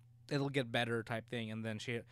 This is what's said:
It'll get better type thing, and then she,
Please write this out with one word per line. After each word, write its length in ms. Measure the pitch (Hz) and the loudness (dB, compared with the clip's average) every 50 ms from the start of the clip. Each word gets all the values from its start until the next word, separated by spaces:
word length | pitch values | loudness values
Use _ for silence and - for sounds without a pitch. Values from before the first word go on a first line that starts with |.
| - - - - - - | -20 -20 -20 -20 -6 0
It'll 200 | 147 143 139 139 | 0 2 2 4
get 200 | 131 139 131 117 | 2 2 2 2
better 320 | 113 120 120 117 117 117 107 | 2 2 2 4 2 0 0
type 280 | - 123 110 113 - | 0 -2 -4 -2 -2
thing, 200 | 131 120 113 107 | -4 -2 -2 -2
and 140 | 110 110 110 | -4 -4 -2
then 140 | 113 107 107 | -2 -4 -4
she, 220 | - - 120 113 - - | -2 -2 -2 -4 -4 -8